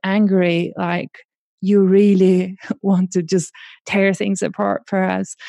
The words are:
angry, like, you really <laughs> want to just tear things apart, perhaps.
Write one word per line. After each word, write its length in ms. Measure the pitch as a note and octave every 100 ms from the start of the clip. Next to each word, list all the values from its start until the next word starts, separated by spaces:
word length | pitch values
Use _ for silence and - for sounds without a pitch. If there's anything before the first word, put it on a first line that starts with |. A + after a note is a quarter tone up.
angry, 720 | F#3+ G3 G#3 F#3+ F3+ E3+ E3+ -
like, 320 | F3+ F3 - - _ _ _ _
you 200 | F#3+ G3+
really 760 | F#3+ F#3+ G#3 G3 F#3 F3+ F#3 F#3+ -
<laughs> 120 | -
want 300 | G3 F#3 F#3
to 120 | F#3
just 300 | E3 F#3+ D#3+ - - - -
tear 280 | G#3 G3
things 280 | F#3+ G3+ F#3+
apart, 440 | - - G3+ - -
perhaps. 520 | G3 F#3 F#3 F#3+ -